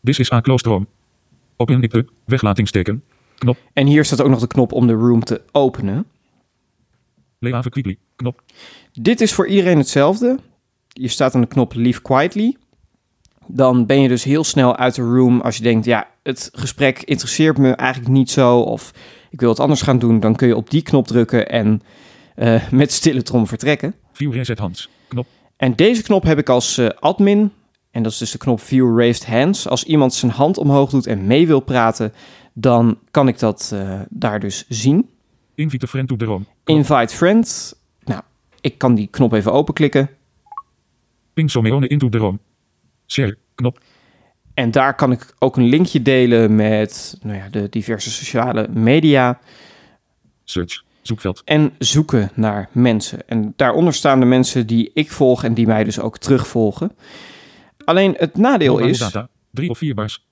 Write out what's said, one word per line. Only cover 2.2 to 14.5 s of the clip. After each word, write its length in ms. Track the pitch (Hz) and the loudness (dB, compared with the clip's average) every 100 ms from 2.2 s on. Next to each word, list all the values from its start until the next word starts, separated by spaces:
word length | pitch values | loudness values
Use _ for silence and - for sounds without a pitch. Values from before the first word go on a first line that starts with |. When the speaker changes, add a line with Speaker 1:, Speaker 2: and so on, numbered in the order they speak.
Speaker 1:
weglatingsteken. 760 | - 127 107 98 104 101 90 117 _ _ _ _ | -4 0 0 0 0 0 -2 -6 _ _ _ _
Knop. 200 | 123 123 _ | -2 -2 _
Speaker 2:
En 140 | - 139 | 0 4
hier 180 | 147 | 4
staat 160 | 151 131 | 4 2
ook 80 | 143 | 2
nog 100 | 123 | 2
de 80 | 117 | 0
knop 240 | 131 120 | 0 0
om 160 | 127 120 | 2 2
de 60 | |
room 300 | 110 120 117 | 4 2 2
te 180 | 113 113 _ | 0 -8 _
openen. 540 | 147 135 - 98 113 220 _ _ _ _ _ _ _ _ _ _ _ _ _ | 0 0 -2 -6 -6 -8 _ _ _ _ _ _ _ _ _ _ _ _ _
Speaker 1:
Leave 300 | 120 123 127 | -6 -6 -6
quickly. 280 | 143 117 - _ | -6 -6 -10 _
Knop. 260 | - 123 - _ _ - - _ | -10 -10 -10 _ _ -20 -20 _
Speaker 2:
Dit 280 | - 117 233 | -2 0 2
is 120 | 220 | 0
voor 140 | - 180 | 0 2
iedereen 300 | 196 180 160 | 2 4 2
hetzelfde. 640 | 131 143 143 208 240 262 _ _ _ _ _ | 2 2 2 2 -2 -2 _ _ _ _ _
Je 200 | - 127 | -10 -8
staat 280 | - 131 | -2 0
aan 60 | 127 | 2
de 60 | 117 | 0
knop 260 | 139 120 | 0 -2
Leave 280 | 117 120 117 | 0 -2 -2
quietly. 540 | - 131 170 208 226 - _ _ _ _ _ _ _ _ - | -2 0 0 -2 -2 -4 _ _ _ _ _ _ _ _ -10
Dan 380 | 127 131 123 | 2 4 4
ben 160 | 110 139 | 4 4
je 60 | 135 | 4
dus 160 | 123 | 0
heel 200 | 135 147 | 0 -2
snel 320 | 156 | 0